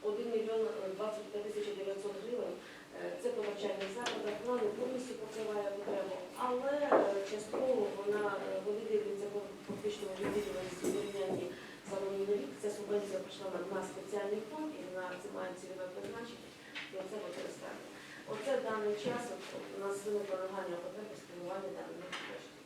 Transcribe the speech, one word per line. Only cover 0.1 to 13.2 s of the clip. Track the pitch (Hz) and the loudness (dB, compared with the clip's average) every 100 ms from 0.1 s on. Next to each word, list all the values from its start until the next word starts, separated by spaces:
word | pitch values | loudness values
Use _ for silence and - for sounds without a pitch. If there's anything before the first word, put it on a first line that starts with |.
| 214 233 | 2 2
мільйон | 226 220 226 214 196 190 190 | 4 4 4 4 2 -2 0
двадцять | 214 214 196 | 0 0 -4
п'ять | 208 | -2
тисяч | 208 208 208 190 | -2 -2 -2 0
дев'ятсот | 196 196 202 196 | 0 0 -2 -2
гривень. | 220 240 185 - - - - 175 | -2 0 0 -2 -8 -14 -12 -4
Е, | 175 180 | -4 0
це | 240 | 0
по | 214 | 2
навчальних | 208 202 202 190 196 196 | 0 0 0 0 -2 0
закладах. | - 220 208 208 233 | 0 0 0 0 2
Вона | 247 | 4
не | 208 220 | 4 2
повністю | 247 254 254 | 0 0 -2
покриває | 208 214 220 214 208 202 | -4 -4 -2 0 2 2
потребу, | 202 202 196 190 185 - - | 0 0 0 0 -2 -6 0
але, | 254 247 277 294 294 | 2 4 4 4 8
е, | - 196 196 - | 8 8 4 2
частково | 208 - - 254 226 202 196 | -2 0 2 6 6 4 2
вона, | 202 208 208 190 | 2 4 4 2
е, | 196 190 202 | 0 0 0
вони | 214 214 | 0 4
дивляться | 214 202 196 202 | 4 4 0 0
по | 208 190 - - | -2 -4 -8 -6
фактичному | 202 208 202 202 190 | -2 0 -2 -4 -2
відвідуванню | 196 202 202 180 185 | 2 2 2 -2 -4
в | 180 | 0
порівнянні | - - 202 202 381 190 - - - - 196 | 2 2 0 0 0 0 -2 -6 -10 -12 -4
за | 196 | -2
минулий | 196 196 202 202 | 0 0 4 2
рік. | - - | 2 -2
Ця | 208 | -2
субвенція | 208 - 208 196 | -2 2 2 2
прийшла | 190 | -2